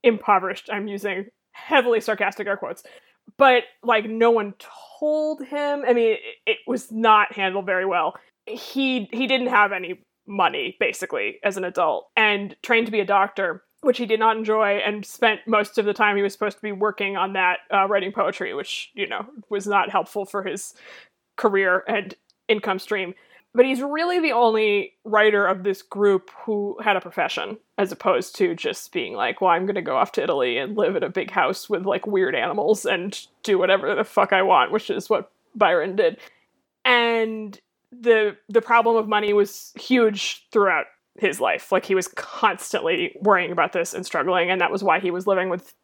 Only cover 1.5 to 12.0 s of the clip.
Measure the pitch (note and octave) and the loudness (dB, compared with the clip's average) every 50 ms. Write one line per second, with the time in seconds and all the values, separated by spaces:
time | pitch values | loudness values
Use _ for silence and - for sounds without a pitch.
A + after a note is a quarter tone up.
1.5 | _ - - - D#4 C#4+ B3 B3 A#3 A3 G#3 - G#3+ G3 G3+ G3 G3+ - G#3 G3+ | _ -20 -6 2 2 2 4 4 2 0 0 -2 -2 -2 -2 -4 -4 -6 -6 -6
2.5 | G3 G3 - - E3+ - - - - - _ _ _ _ _ - _ _ C#4 C4+ | -4 -6 -6 -10 -10 -12 -16 -20 -20 -20 _ _ _ _ _ -20 _ _ 6 6
3.5 | B3+ B3 A#3 - _ _ - A#3+ A#3 A3 G#3+ A3+ A3 A3+ A3+ A#3 A#3 A3+ G#3 G3+ | 6 4 2 -2 _ _ 0 0 2 2 2 -2 0 2 4 4 4 4 2 -2
4.5 | G3 _ - - - - - - - - - D4+ D4+ D#4 D4+ D#4 D#4 D#4 C#4 C4 | -8 _ -20 -20 -20 -20 -20 -20 -10 -4 -2 0 0 0 0 -2 -4 -6 -8 -8
5.5 | D4 D4 C#4+ D4 C#4+ C#4+ C#4 B3+ B3 A#3+ A#3 A3+ A3 - - A2+ - _ _ - | -6 -4 -2 -2 -2 -2 2 2 2 4 4 2 2 0 -4 -14 -18 _ _ -4
6.5 | A3+ - - - B3 A#3+ - - A3+ A3 A3+ A3+ G#3+ G#3+ G#3 - - G#3 G3 F#3+ | -4 -4 -2 -6 -6 -6 -6 -8 -6 0 4 6 6 6 6 2 -2 -4 -4 -2
7.5 | F#3 G3 F#3+ F#3 F#3+ F#3 F#3+ G3 F3+ F3 D#3+ D#3+ - - _ _ _ _ _ - | -2 -4 -4 -2 -2 -2 0 0 0 0 0 0 -4 -8 _ _ _ _ _ -14
8.5 | A3 B3 - - - C4+ C4+ C4 B3+ B3 G#3 - - A3 C4+ A#3+ C4+ C4 B3 B3 | -14 -14 -14 -8 -4 -2 0 0 0 -2 -4 -6 -4 -4 -2 0 0 0 0 2
9.5 | B3 G#3 G#3 G3 G3 F#3 F3+ E3 F#3 - _ _ _ _ _ - G3 G3+ F#3 D#3 | 4 4 4 4 2 -4 -6 -8 -10 -12 _ _ _ _ _ -12 -2 0 0 0
10.5 | C#3 D3 C3 A#2 B2 _ - C#3+ - - - - - B2+ G2+ G#2+ - - - G3+ | 0 -2 -6 -6 -4 _ -2 -2 -2 -6 -8 -6 -6 -4 -4 -6 -6 -4 -4 -4
11.5 | F#3+ G3 F#3 F3+ F3 - F3 D#3+ C3 F2 | -4 -4 -8 -6 -2 -2 0 0 0 -4